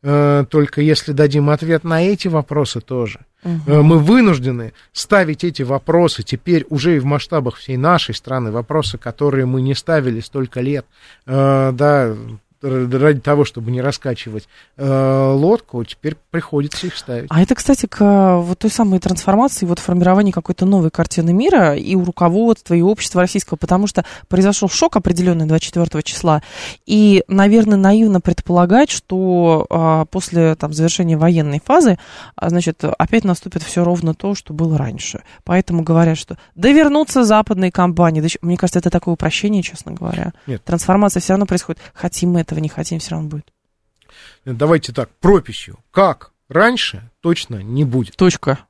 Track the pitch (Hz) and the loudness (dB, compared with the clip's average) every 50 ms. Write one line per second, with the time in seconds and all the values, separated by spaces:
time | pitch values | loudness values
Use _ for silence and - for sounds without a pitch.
0 | - 143 143 147 147 143 143 143 139 - - 156 147 139 - - 147 156 151 - | -2 0 2 2 4 4 4 2 0 2 2 0 0 0 0 0 2 2 2 0
1 | - - 147 135 151 147 139 147 143 147 151 147 160 160 170 156 160 165 165 160 | 0 -6 0 2 2 2 2 2 2 2 0 0 0 -2 -2 -2 -2 -2 -2 0
2 | 170 190 208 - - 190 165 156 139 _ 147 151 143 - - 120 - _ 131 127 | 0 0 -2 -2 -2 -2 -2 -2 -4 _ -4 -4 -4 -4 -6 -10 -10 _ -6 -6
3 | 120 107 - - - _ _ _ - 175 170 160 151 147 143 151 147 156 165 160 | -6 -6 -8 -14 -20 _ _ _ -8 -6 -6 -6 -2 2 4 6 6 6 6 6
4 | 147 165 220 262 240 208 170 135 123 135 123 120 117 113 - _ _ _ _ - | 4 4 4 6 6 4 2 2 -2 -4 -6 -6 -8 -12 -14 _ _ _ _ -12
5 | - - 214 202 185 156 151 147 - 175 151 - 139 120 135 139 - - 160 170 | -4 0 2 2 2 2 -2 -4 -4 -6 -4 -4 -4 -2 -2 -4 -2 0 2 4
6 | 175 165 - - 110 - - 120 _ 175 175 160 135 - 156 139 123 175 170 147 | 4 2 0 -2 -8 -8 -8 -8 _ 0 0 0 0 -2 -4 -2 0 2 0 2
7 | 127 139 143 143 - - 170 156 131 123 - - - - 131 127 131 160 180 160 | 0 0 -2 -2 -4 -4 -4 -4 -4 -4 -8 -10 -12 -8 -6 -2 2 2 2 2
8 | - - 113 - _ - 131 131 120 110 104 117 117 _ 143 156 147 - - 127 | 0 -4 -10 -12 _ -8 -6 -4 -4 -4 -4 -6 -6 _ -2 -2 -2 -2 -8 -10
9 | - 120 113 - 147 147 135 135 131 127 127 131 127 135 139 - - - 165 156 | -12 -12 -6 -2 -2 0 0 0 -2 0 -2 -2 -2 -2 -4 -4 -4 -2 -2 0
10 | 131 127 117 113 113 - _ 139 131 120 - 127 123 135 147 135 120 _ _ _ | 0 -2 -4 -6 -8 -8 _ -8 -8 -6 -6 -6 -4 -4 -4 -6 -8 _ _ _
11 | _ - - _ _ - 131 139 135 139 139 135 135 135 131 123 147 147 147 143 | _ -20 -20 _ _ -4 -2 0 2 2 2 2 0 0 0 0 0 2 2 2
12 | 127 113 110 104 113 117 113 110 _ _ _ _ - 139 131 127 127 123 123 135 | 0 -2 -4 -8 -12 -16 -16 -18 _ _ _ _ -8 -4 -4 -2 -2 -2 0 2
13 | 139 151 147 131 - 143 147 147 143 - - 123 113 117 123 127 123 117 120 - | 2 2 2 2 0 0 0 0 0 -2 -2 -10 -8 -6 -6 -4 -4 -4 -6 -6
14 | - 135 120 - - 117 107 107 - _ _ _ _ _ _ - 135 135 135 135 | -6 -8 -8 -8 -10 -12 -12 -12 -14 _ _ _ _ _ _ -8 -4 -2 0 0
15 | 135 135 135 135 135 135 135 139 147 175 220 233 _ _ - 120 117 - - _ | 2 2 2 2 2 2 2 2 2 2 2 0 _ _ -10 -10 -10 -10 -12 _
16 | - 151 156 _ _ _ - 165 151 - - 143 143 151 - - - 180 - - | -10 -10 -10 _ _ _ -8 -8 -6 -4 -4 -4 -4 -4 -6 -8 -10 -10 -10 -10
17 | - - 123 120 131 147 - 160 180 - 262 - - - 277 - - 202 - - | -12 -10 -10 -10 -8 -2 2 2 2 2 0 -2 2 0 0 0 0 -8 -2 2
18 | 208 202 202 196 190 190 180 175 170 175 180 _ - 220 - - 233 202 190 185 | 4 4 6 6 4 4 4 2 0 -2 -4 _ -2 -4 0 0 0 0 0 0
19 | - - 180 170 - - 196 208 247 277 - - 196 170 170 - - - 180 180 | 0 -2 -4 -2 0 0 2 2 2 0 0 -4 -2 -4 -4 -4 -2 -2 0 2
20 | 175 180 185 196 208 196 180 170 - - 175 - 185 185 202 190 165 160 _ - | 2 2 4 4 2 0 0 -4 -6 -6 -4 -2 0 2 2 2 2 0 _ -2
21 | 165 - - - 165 165 175 196 254 370 403 277 185 156 143 - - - 185 190 | -4 -2 -2 -2 0 2 2 2 2 2 4 4 4 4 2 0 -2 -2 -2 0
22 | 175 175 170 - 175 170 170 202 226 233 220 - _ - 170 170 170 190 220 - | 0 -2 -2 0 0 2 2 2 2 2 0 0 _ -2 0 2 2 2 0 0
23 | - - - 180 180 185 - 202 - - - 156 - - 180 185 202 202 - - | -6 -4 0 0 0 0 0 -4 -4 -4 -8 -8 -2 0 0 0 0 0 -2 -4
24 | 170 - - - - _ 185 180 190 202 202 - 208 180 - - 320 330 - 214 | -4 -4 -10 -20 -10 _ 0 2 2 2 2 0 -2 -2 0 0 0 2 0 0
25 | 180 180 180 170 180 180 175 165 160 156 156 165 - - - 175 170 165 - 151 | 0 0 -2 0 0 0 0 0 0 0 0 -2 -2 -2 -2 -2 -2 -2 -2 -6
26 | 156 - - - - 170 156 147 - - - - - - - _ _ - 208 214 | -8 -8 -10 -4 0 0 0 0 -2 -8 -18 -16 -16 -16 -16 _ _ 0 2 4
27 | 214 208 196 190 - - 190 196 196 202 208 226 220 214 208 196 190 190 202 214 | 6 6 6 4 2 0 2 2 4 4 4 4 4 4 2 4 4 4 4 4
28 | 226 220 196 180 - - 170 - - - 175 175 180 175 190 247 294 - - - | 4 2 2 2 0 0 -4 -4 -4 0 2 2 4 4 4 4 4 2 -2 -10
29 | _ _ 185 185 190 185 180 175 175 165 165 156 - - - 170 165 160 160 160 | _ _ -4 -2 0 0 2 2 4 4 2 2 0 -2 -2 0 2 2 2 2
30 | 156 - - 190 - - - 170 165 160 156 - - 151 156 151 160 170 - - | 0 -2 -4 -8 -8 -4 0 2 2 2 0 -2 -4 -6 -2 0 0 0 0 -2
31 | 180 170 160 151 156 170 175 165 151 147 143 151 _ - 262 349 330 240 185 - | -2 -2 0 2 2 2 2 2 0 0 -4 -6 _ 2 4 4 4 4 2 0
32 | - - - - - - _ - - 170 170 175 170 165 160 _ - 147 - - | -4 -20 -20 -20 -20 -20 _ -8 -4 -2 -2 0 0 -2 -4 _ -4 -6 -2 -2
33 | - - - 226 - 196 180 - - 185 - 165 156 - - 175 175 175 180 170 | -2 0 0 0 0 0 -2 -2 -4 -10 -10 -10 -10 -6 -2 0 0 0 0 -2
34 | 160 160 160 _ - 196 202 - - - 156 151 165 165 156 143 139 120 101 85 | -2 -4 -4 _ -6 -6 -6 -6 -10 -14 -6 -4 -2 0 0 -2 -4 -6 -8 -10
35 | - - - - - _ - - _ - 175 180 190 - 170 170 160 156 165 165 | -12 -12 -14 -14 -16 _ -20 -18 _ -2 0 0 0 0 -2 -4 0 2 2 4
36 | 170 165 160 151 - _ 170 - - _ _ 165 175 254 277 302 320 294 277 302 | 4 2 0 -2 -6 _ -16 -18 -18 _ _ 0 2 4 6 6 4 4 4 2
37 | 311 - - 262 240 208 214 214 214 - 220 185 185 180 - - 180 180 170 170 | 0 0 2 2 2 4 4 2 2 0 0 0 0 -2 0 2 0 0 2 2
38 | 175 165 160 156 151 170 - - - 170 180 175 - 175 - 196 170 180 - 175 | 2 2 2 0 -2 -2 -4 -4 -4 -2 -2 0 0 0 0 0 -2 0 -2 0
39 | - 185 170 - - 160 - - - 208 214 196 175 - - - - - - - | -2 -2 -4 -2 -2 -4 -4 -2 -2 -2 -2 -2 -2 -4 -10 -14 -16 -16 -14 -10
40 | - 170 175 165 - 175 - _ _ - 131 - _ - 175 170 - - 185 202 | -8 -6 -6 -6 -6 -8 -10 _ _ -10 -10 -10 _ -4 -4 -4 0 0 2 2
41 | 208 202 - 185 - - 190 196 202 190 185 180 - - 165 _ - - _ - | 2 2 0 -2 -2 0 0 0 0 0 -2 -4 -4 -6 -12 _ -12 -20 _ -8
42 | - 175 - - - 180 175 170 160 - 160 156 156 151 - - 160 - 165 160 | -8 -6 -4 -2 -2 0 0 0 -2 -4 -6 -6 -6 -8 -8 -8 -8 -8 -8 -8
43 | - - 165 160 156 151 151 147 - _ _ _ _ _ _ _ _ _ _ _ | -8 -8 -8 -8 -8 -10 -12 -14 -16 _ _ _ _ _ _ _ _ _ _ _
44 | _ _ _ - - - _ _ _ 131 123 117 143 151 165 156 - - 117 - | _ _ _ -20 -20 -20 _ _ _ -12 -6 -2 2 2 2 2 0 -4 -8 -8
45 | 123 - _ _ - 180 202 180 - - - - - - - _ _ _ _ - | -8 -8 _ _ 2 2 2 2 0 -4 -16 -16 -16 -18 -20 _ _ _ _ 0
46 | 196 185 - _ - _ _ _ _ _ 127 160 202 233 254 233 - - - 95 | 0 0 0 _ -12 _ _ _ _ _ 0 0 2 2 0 -2 -6 -6 -8 -12
47 | 113 120 _ _ _ 170 170 - - - 120 104 95 104 120 135 151 131 117 131 | -18 -20 _ _ _ -2 -2 -2 -4 -12 -12 -12 -10 -6 -2 -2 -2 0 0 -2
48 | 117 - - - 190 180 170 - - - 135 - _ | -4 -4 -2 0 2 2 2 0 -4 -6 -6 -6 _